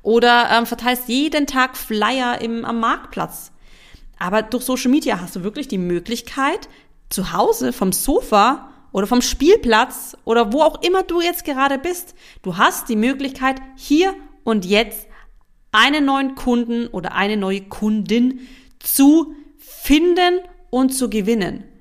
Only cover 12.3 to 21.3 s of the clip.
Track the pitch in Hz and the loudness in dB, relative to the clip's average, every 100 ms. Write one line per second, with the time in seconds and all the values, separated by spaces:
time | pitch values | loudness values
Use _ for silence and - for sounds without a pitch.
12.3 | - 185 175 277 - - 220 233 269 269 | -12 -8 0 0 0 -4 0 0 -2 -6
13.3 | 269 262 262 - - - 294 381 381 - | -4 -4 -4 -10 -18 0 2 2 -2 -16
14.3 | - - 220 180 202 233 - - - - | -10 -2 -2 2 0 0 -8 -18 -20 -20
15.3 | - _ _ _ 214 254 302 277 269 269 | -20 _ _ _ 2 4 2 0 0 -2
16.3 | 262 254 240 233 240 233 190 170 - 202 | -4 0 0 0 -4 -4 -6 -6 -2 -2
17.3 | 214 190 196 196 - 214 214 180 226 254 | 0 -2 -4 -8 -4 -2 -2 0 2 2
18.3 | 262 - - - _ - - 277 320 311 | -2 -14 -20 -20 _ -4 4 6 6 2
19.3 | - - _ - - - 302 349 349 359 | -10 -20 _ -20 -12 2 4 4 4 2
20.3 | 359 - - - 247 262 262 240 214 196 | 0 -4 -20 -4 0 0 0 -2 -2 0